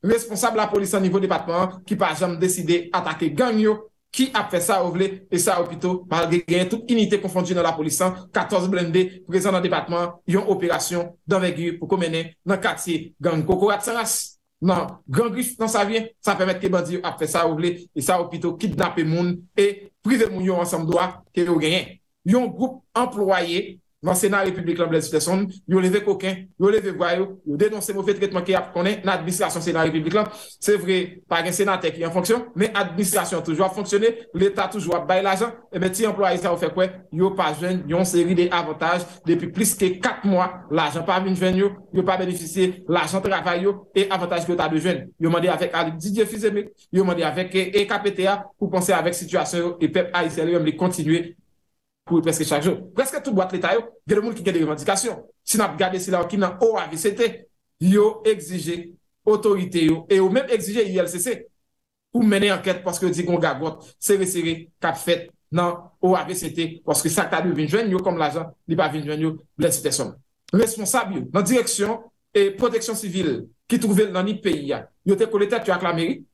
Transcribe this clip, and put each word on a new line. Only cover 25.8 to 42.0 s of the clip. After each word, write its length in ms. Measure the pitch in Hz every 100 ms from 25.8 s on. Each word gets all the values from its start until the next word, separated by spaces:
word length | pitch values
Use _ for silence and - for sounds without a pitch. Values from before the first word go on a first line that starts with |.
leve 220 | 185 202
koken, 380 | 202 190 190 185 190 _
yo 80 | 190
leve 220 | 220 190
vwa 220 | 175 175 175
yo, 80 | 196 - -
yo 60 | 143
denonse 380 | 208 208 190 196
move 160 | 196
tretman 320 | 196 196 180
ki 80 | 175
ap 140 | 185 -
konnen 240 | 175 180 208
nan 140 | 185
administrasyon 480 | 185 160 180 190 170
Sena 160 | 165 165 160
Repiblik 260 | 156 156
la. 140 | 190 208 -
Se 380 | - - - 208
vre, 220 | 175 185 185 -
pa 140 | _ 170
gen 140 | 160 180
senatè 320 | 202 185 170
ki 80 | 160
an 80 | 165
fonksyon, 300 | 175 175 233 240
men 220 | - 220 202
administrasyon 640 | 190 170 202 202 170 175 165
toujou 180 | 156
ap 80 | 185
fonksyone, 380 | 185 196 202 220 226 - 170
Leta 300 | 196 196 190
toujou 240 | 214 175
ap 140 | 175 147
bay 140 | 185
lajan, 300 | 196 185 233 233 -
e 80 | 180
ben 140 | 185 185
ti 80 |
anplwaye 320 | 220 190 190 175
sa 100 | 180
ou 80 | 175
fè 80 | 165
kwè, 160 | 185 185 185 - 156
yo 140 | 190 190
pa 80 | 160
jwenn 260 | 147 175 185 151
yon 160 | 170
seri 320 | 185 175 170 180
de 140 | 175
avantaj 540 | 175 156 156 160 180 - -
depi 240 | - 170 -
plis 180 | - 214 -
ke 80 | 185 185
kat 220 | 254 - 202
mwa, 220 | 185 180 - -
lajan 380 | 160 151 160 165
pa 80 | 185
vin 140 | 190 185
jwenn 180 | 185 185
yo, 80 | 196 196 -
yo 80 | 190